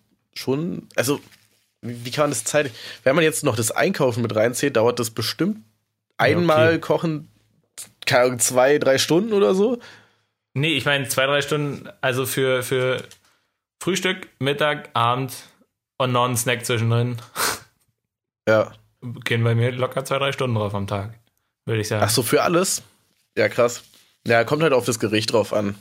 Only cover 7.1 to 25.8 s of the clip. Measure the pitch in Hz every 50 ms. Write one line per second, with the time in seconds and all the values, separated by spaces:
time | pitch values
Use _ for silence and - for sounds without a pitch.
7.1 | 156 147 156 - _ _ _ _ _ _ _ _ _ - - - _ - - -
8.1 | 139 127 123 127 127 117 - - 127 123 123 139 147 147 - 131 135 131 - -
9.1 | 151 175 208 233 214 196 202 202 190 185 202 240 247 240 - - - - _ _
10.1 | _ _ _ _ _ _ _ _ - 131 147 165 156 135 123 147 143 139 135 117
11.1 | - - 131 135 143 143 143 143 156 147 147 143 135 - - - - _ - 131
12.1 | 123 131 135 123 - 139 131 131 131 127 120 - 139 127 127 131 127 123 - -
13.1 | - _ _ _ _ _ _ _ _ _ _ _ _ - - - 196 185 - -
14.1 | 185 190 - - _ - 131 139 143 143 151 147 147 147 - - - 117 117 120
15.1 | 123 127 131 127 - - - - _ _ _ _ _ _ _ _ _ - 135 127
16.1 | 123 123 120 123 127 117 - 131 123 117 - - 123 113 113 113 117 117 120 123
17.1 | 120 117 - - - - - - - - - _ _ _ _ _ _ _ _ _
18.1 | _ _ _ _ _ _ - 107 110 107 98 92 - - _ _ _ _ - 120
19.1 | 117 123 - - 120 117 117 117 117 117 117 123 123 127 127 127 - 135 135 -
20.1 | 139 135 139 139 - - 135 127 117 110 107 101 104 101 98 95 107 98 95 110
21.1 | 113 - _ _ _ _ _ _ _ _ - - 117 110 104 - 117 107 104 104
22.1 | - 139 117 - 147 143 123 - 175 170 190 - - - - _ _ _ _ _
23.1 | _ _ _ _ - - 110 104 - - 120 120 120 - - - _ _ _ _
24.1 | _ _ - 117 117 117 117 113 147 151 165 156 139 123 113 - 117 113 - 104
25.1 | 107 107 110 110 - 110 98 - - 107 104 101 101 -